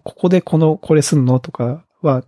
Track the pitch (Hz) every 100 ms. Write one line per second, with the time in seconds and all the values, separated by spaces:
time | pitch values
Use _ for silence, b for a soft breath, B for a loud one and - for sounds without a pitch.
0 | - - 139 180 - 160 156 151 - 151
1 | - 147 127 127 - - 120 156 _ _
2 | 160 127